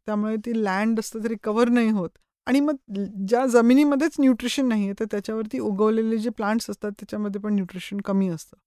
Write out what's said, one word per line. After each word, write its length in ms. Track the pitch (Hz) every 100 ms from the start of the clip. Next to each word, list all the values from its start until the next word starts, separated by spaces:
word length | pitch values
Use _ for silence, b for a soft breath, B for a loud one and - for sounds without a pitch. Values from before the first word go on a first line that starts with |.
| -
त्यामुळे 300 | 208 214 220
ती 280 | 233 226
लँड 360 | 208 185 220 226
असतं 200 | - 226
ते 80 | 220
रिकव्हर 420 | 226 220 214 240
नाही 200 | 240 226
होत 200 | 214 165 - _ _ -
आणि 140 | 262
मग 160 | 285 285 - 196 196 202 190
ज्या 180 | 233 262
जमिनीमध्येच 680 | 233 233 262 294 277 311 -
न्यूट्रिशन 480 | 269 233 247 - 254
नाही 160 | 220
आहे, 100 | 196 196
तर 60 | 220
त्याच्यावरती 480 | 208 202 220 220 254
उगवलेले 580 | 220 196 214 220 226 226
जे 120 | 226
प्लांट्स 400 | 220 208 226 -
असतात, 220 | 202 208
त्याच्यामध्ये 500 | 202 202 214 208 202
पण 120 | 214
न्यूट्रिशन 440 | 202 180 185 - 202
कमी 320 | 202 196 190
असतं. 280 | 160 - _